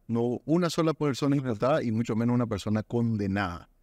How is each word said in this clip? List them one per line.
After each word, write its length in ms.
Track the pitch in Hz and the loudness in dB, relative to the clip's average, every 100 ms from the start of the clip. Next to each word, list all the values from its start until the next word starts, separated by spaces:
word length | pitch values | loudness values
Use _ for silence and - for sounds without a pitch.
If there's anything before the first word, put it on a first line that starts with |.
| - | -4
no 140 | 117 | -2
hubo 200 | 120 120 - | 0 -2 0
una 240 | 165 170 | 0 2
sola 240 | - 160 | 0 0
persona 440 | 151 147 123 143 143 | 0 -2 0 2 2
imputada 440 | 131 104 123 156 | 0 0 2 2
y 100 | 123 | 0
mucho 240 | 110 117 110 | 0 0 0
menos 200 | 117 123 | 2 2
una 100 | 117 | 0
persona 380 | 101 107 107 | -2 -2 -2
condenada. 840 | - 120 117 110 101 98 95 - - _ | 0 -2 0 0 0 0 -2 -6 -14 _